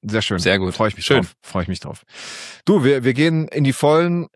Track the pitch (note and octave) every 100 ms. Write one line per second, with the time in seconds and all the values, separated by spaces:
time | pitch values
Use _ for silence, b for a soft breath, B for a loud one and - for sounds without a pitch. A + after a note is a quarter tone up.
0 | G#2 A2 - F#2 F2+ G2 F#2 - G#2+ -
1 | - C3+ F2 - - F#2+ F2+ F2+ - -
2 | B B B B B B - G3 C3 C3+
3 | B2 B2+ D#3+ D#3+ D#3 C#3+ C#3 - D3 D#3
4 | F3 F3 -